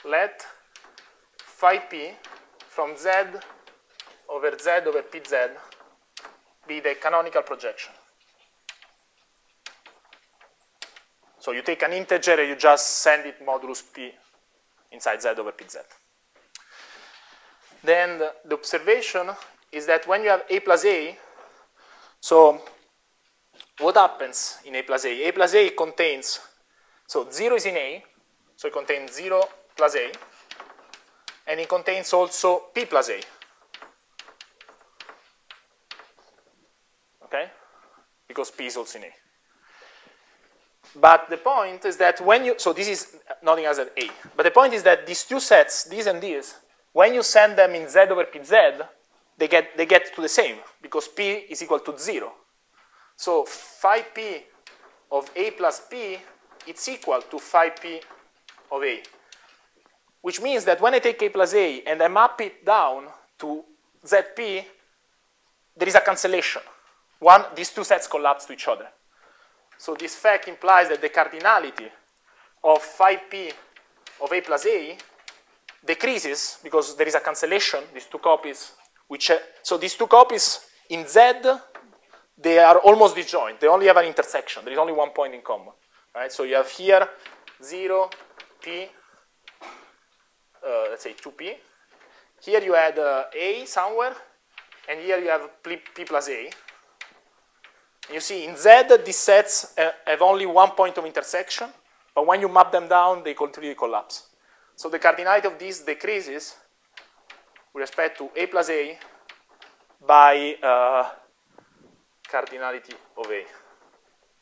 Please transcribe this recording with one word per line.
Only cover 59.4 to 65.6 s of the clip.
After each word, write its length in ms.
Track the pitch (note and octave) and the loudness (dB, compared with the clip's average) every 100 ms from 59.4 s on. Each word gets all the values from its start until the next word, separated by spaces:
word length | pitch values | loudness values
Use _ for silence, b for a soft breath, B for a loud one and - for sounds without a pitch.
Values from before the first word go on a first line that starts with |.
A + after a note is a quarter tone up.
| b b b b _ _ _ _ | b b b b _ _ _ _
which 200 | F3+ F3 | -12 -8
means 220 | B3+ B3+ | -4 -2
that 160 | F#3+ F3 | 0 2
when 140 | A3+ | 2
I 60 | B3+ | 2
take 220 | A#3+ A3+ | 0 -2
A 60 | G#3 | -2
plus 260 | G3+ F3+ | 0 0
A 280 | G3+ F3+ C3 | 2 0 -2
and 200 | D3 D#3+ | -6 0
I 60 | E3 | 0
map 320 | G3 A3+ - | 4 2 0
it 260 | G#3 - - | -10 -6 0
down 420 | G#3+ D3+ C3+ C#3 - _ - | 2 2 -4 -12 -20 _ -16
to 260 | D3+ D#3 - _ _ _ D#3+ | -12 -12 -14 _ _ _ -2
Z 100 | G3 F#3+ - | 0 0 -6
P, 280 | A3 F#3+ - _ _ _ _ _ _ _ _ _ | -8 -8 -12 _ _ _ _ _ _ _ _ _